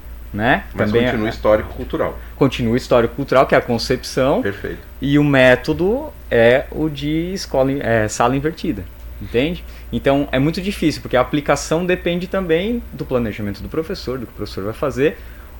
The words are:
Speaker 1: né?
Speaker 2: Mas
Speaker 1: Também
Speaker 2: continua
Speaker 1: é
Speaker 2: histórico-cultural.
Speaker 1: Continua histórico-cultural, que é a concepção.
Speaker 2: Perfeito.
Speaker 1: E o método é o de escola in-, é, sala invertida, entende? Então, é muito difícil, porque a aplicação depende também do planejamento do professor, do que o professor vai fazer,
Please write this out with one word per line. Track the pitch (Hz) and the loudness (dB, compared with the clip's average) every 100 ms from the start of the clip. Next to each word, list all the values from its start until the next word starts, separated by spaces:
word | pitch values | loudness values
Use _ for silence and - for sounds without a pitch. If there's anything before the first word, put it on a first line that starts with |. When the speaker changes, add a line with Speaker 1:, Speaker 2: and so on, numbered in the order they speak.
| - - - | -14 -14 -10
Speaker 1:
né? | 101 117 185 - | -2 2 2 0
Speaker 2:
Mas | 95 107 | -2 2
Speaker 1:
Também | 117 123 | 2 2
Speaker 2:
continua | 117 110 | 0 -2
Speaker 1:
é | |
Speaker 2:
histórico-cultural. | - 110 107 - - 127 160 95 - - - | 0 4 4 2 -10 -6 -4 -4 -6 -14 0
Speaker 1:
Continua | 135 - 113 123 | 0 2 0 0
histórico-cultural, | - 123 113 - 131 131 139 | 4 4 4 -2 2 4 6
que | 143 | 4
é | |
a | |
concepção. | - 117 - 127 - - 131 196 | 2 -2 0 -2 -2 0 2 2
Speaker 2:
Perfeito. | 101 98 95 87 - - | 0 -4 -8 -10 -14 -6
Speaker 1:
E | 139 147 | 2 4
o | |
método | 147 135 127 127 - 151 185 254 302 - - | 6 6 8 6 2 0 0 0 -4 -12 0
é | 120 117 131 - | 6 6 6 2
o | - 156 | -4 -4
de | 139 147 160 175 | -4 -2 -2 -2
escola | 190 - 139 135 | -6 -2 0 2
in-, | 139 | 0
é, | 113 113 107 | 0 2 0
sala | - 120 139 | 2 2 2
invertida, | 151 170 185 101 90 - - - | -2 -2 -4 -4 -8 -14 -16 -12
entende? | 104 113 151 175 - - - | -2 0 0 -2 -10 -16 -8
Então, | 117 139 139 143 | -2 2 2 2
é | 131 | 2
muito | 147 165 | 2 0
difícil, | 190 - 160 - | -4 0 0 0
porque | - 123 | 0 0
a | |
aplicação | 127 147 143 143 - 160 180 | 2 0 0 0 0 0 0
depende | 180 175 175 180 | 0 0 -2 -2
também | 190 180 160 208 240 - | -4 0 0 0 -4 -6
do | 139 143 | -10 -2
planejamento | 127 113 101 101 98 | 0 0 -4 -6 -6
do | 101 | -6
professor, | 151 160 180 - 131 | -6 -4 -6 -6 -6
do | 107 | -8
que | |
o | - | -10
professor | 104 - | -8 -6
vai | 98 | -6
fazer, | - 135 120 151 - - - - | -4 -4 0 0 0 -10 -18 -18